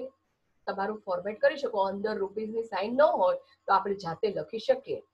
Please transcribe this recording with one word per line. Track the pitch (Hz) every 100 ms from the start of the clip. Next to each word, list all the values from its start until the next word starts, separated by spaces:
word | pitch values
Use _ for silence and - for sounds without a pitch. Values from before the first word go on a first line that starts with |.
| 262 _ _ _ _ _ -
તમારું | 196 196 214
ફોર્મેટ | - 180 196 214
કરી | 285 311
શકો. | 220 208
અંદર | 190 196 214 208
રૂપીઝની | 196 208 220 226
સાઇન | 226 190 208 247
ન |
હોય | 311 349 180 175
તો | _ _ -
આપણે | 190 202
જાતે | 196 165 160 214
લખી | 180 151 220
શકીએ | - 262 - 120 -